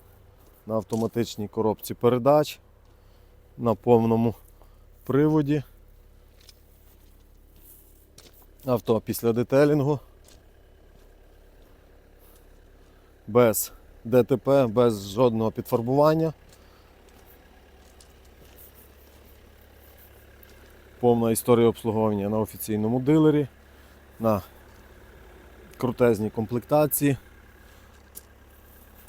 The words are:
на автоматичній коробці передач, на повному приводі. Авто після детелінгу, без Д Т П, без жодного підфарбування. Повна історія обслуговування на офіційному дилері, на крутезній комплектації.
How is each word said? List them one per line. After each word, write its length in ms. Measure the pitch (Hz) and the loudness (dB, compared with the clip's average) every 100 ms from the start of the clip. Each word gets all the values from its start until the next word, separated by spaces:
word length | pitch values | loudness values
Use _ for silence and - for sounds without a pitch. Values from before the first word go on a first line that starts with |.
| - - - _ - _ 104 | -20 -20 -20 _ -20 _ -6
на 100 | 110 | -6
автоматичній 720 | 92 113 113 117 110 - 104 | -4 -4 -4 -4 -6 -6 -10
коробці 460 | 113 107 98 - | -4 -4 -4 -8
передач, 680 | 98 120 123 127 151 147 - _ _ - - _ _ - - - - | -2 0 2 2 2 0 -8 _ _ -20 -20 _ _ -20 -20 -20 -6
на 180 | 120 104 | -4 -2
повному 600 | 120 117 113 113 117 - - - - - - - | 2 2 4 0 -2 -4 -18 -20 -20 -20 -20 -20
приводі. 600 | - 131 156 156 143 147 - - - - - - - _ - _ _ _ - _ _ - _ _ _ - - - - _ _ - - - - - 135 | -4 0 2 0 0 -4 -6 -20 -20 -20 -20 -20 -20 _ -20 _ _ _ -20 _ _ -20 _ _ _ -20 -20 -20 -20 _ _ -20 -20 -20 -20 -14 -4
Авто 360 | 120 - 110 | -4 0 -2
після 320 | - - 117 | -2 -4 -2
детелінгу, 680 | 113 117 135 147 151 135 143 - - - - - _ _ - - - - _ - - - - - - _ - _ - - - - - - - - - _ _ - | -2 0 2 2 2 -2 -4 -8 -20 -20 -20 -20 _ _ -20 -20 -20 -20 _ -20 -20 -20 -20 -20 -20 _ -20 _ -20 -20 -20 -20 -20 -20 -20 -20 -20 _ _ 0
без 440 | 117 117 101 - - - - | 4 4 2 -6 -12 -20 -16
Д 200 | 113 123 | 0 2
Т 140 | 110 107 | 2 -2
П, 300 | 135 139 120 | 2 2 2
без 420 | 107 120 104 98 | 2 2 0 -8
жодного 420 | 101 123 110 110 | 0 0 2 -4
підфарбування. 840 | 120 - 120 117 139 156 160 160 - - - - - _ _ - - - - - - - - - - - - - - - - - - - - - - - - - - - - - - - - - - - - - - - - | -4 -4 -4 -2 2 2 2 -2 -6 -20 -20 -20 -20 _ _ -20 -20 -20 -20 -20 -20 -20 -20 -20 -20 -20 -20 -20 -20 -20 -20 -20 -20 -20 -20 -20 -20 -20 -20 -20 -20 -20 -20 -20 -20 -20 -20 -20 -20 -20 -20 -20 -20 -20 -2
Повна 320 | 123 117 113 | 0 2 0
історія 360 | 113 - 117 117 | -2 2 4 4
обслуговування 600 | - 113 110 110 104 101 | 0 -4 -2 -2 -2 -4
на 100 | 110 | -4
офіційному 600 | 104 - - 107 110 127 | -6 -10 -6 -4 -2 -2
дилері, 480 | 131 160 156 147 135 - - - - - - - | 0 4 4 2 -4 -10 -20 -20 -20 -20 -20 -6
на 220 | 113 101 - - - - - - - - - - - - - - | -2 -2 -6 -20 -20 -20 -20 -20 -20 -20 -20 -20 -20 -20 -20 -6
крутезній 520 | 123 117 120 104 107 | -6 0 0 0 -4
комплектації. 880 | - 107 120 - 147 151 - 143 127 - - - - - - - - - - - _ - - - - - - | -6 -6 -8 -2 0 0 -2 -2 -4 -10 -20 -20 -20 -20 -20 -20 -20 -20 -20 -20 _ -20 -20 -20 -20 -20 -20